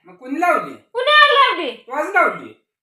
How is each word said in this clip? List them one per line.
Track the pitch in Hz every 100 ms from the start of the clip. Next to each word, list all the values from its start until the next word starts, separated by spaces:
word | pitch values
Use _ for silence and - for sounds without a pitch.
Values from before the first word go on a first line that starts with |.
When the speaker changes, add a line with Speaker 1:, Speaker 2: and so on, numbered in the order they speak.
Speaker 1:
मग | _ 180
कुणी | 254 294
लावली? | 349 311 -
Speaker 2:
कुणी | - _ 466 508
आग | 587 587
लावली? | 508 508 339 294
Speaker 1:
तूच | 220 - 269 330
लावली. | 392 240 185 - - _ _